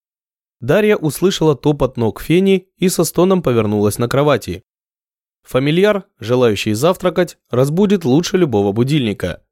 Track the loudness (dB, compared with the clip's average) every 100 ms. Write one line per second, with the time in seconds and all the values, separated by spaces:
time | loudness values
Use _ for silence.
0 | _ _ _ _ _ _ -2 0 2 0
1 | -2 -2 -2 0 0 0 0 0 -2 -2
2 | -4 -4 -2 0 2 0 -2 -4 -2 0
3 | -2 0 2 2 0 0 0 0 0 -2
4 | -2 0 0 0 -4 -12 -14 _ _ _
5 | _ _ _ _ -6 -2 0 2 2 0
6 | -6 -12 -2 2 2 2 -2 0 0 0
7 | -2 -2 -4 -6 _ -2 0 2 2 2
8 | 2 0 2 0 0 0 0 0 0 0
9 | -2 -4 -6 -8 _